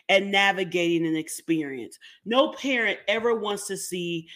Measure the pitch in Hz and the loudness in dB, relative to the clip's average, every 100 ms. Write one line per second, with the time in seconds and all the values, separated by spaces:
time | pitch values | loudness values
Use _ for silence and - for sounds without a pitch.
0 | - 196 196 196 196 190 185 175 170 170 | 2 2 4 2 4 2 0 0 2 2
1 | 165 160 156 - - 160 143 131 110 - | 2 -2 -4 -8 -2 -2 -2 -8 -12 -16
2 | - - 190 247 311 - 269 247 220 180 | -20 -14 0 2 2 0 -2 0 0 -2
3 | - 226 233 226 208 202 - 185 - 180 | -2 0 2 0 -2 -4 -6 -8 -6 -6
4 | 175 170 165 | -4 -6 -8